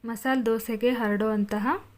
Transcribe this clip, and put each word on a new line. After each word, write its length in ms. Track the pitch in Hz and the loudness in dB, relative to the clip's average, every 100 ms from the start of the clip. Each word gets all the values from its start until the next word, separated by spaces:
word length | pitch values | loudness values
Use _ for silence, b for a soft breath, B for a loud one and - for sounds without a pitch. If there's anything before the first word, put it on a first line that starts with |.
| 233 | -8
ಮಸಾಲೆ 340 | 226 262 262 226 | -4 0 0 2
ದೋಸೆಗೆ 420 | 226 220 220 240 247 | 0 -2 0 0 2
ಹರಡುವಂತಹ 720 | 214 208 220 214 202 208 226 370 - | 0 2 2 0 0 0 0 -2 -4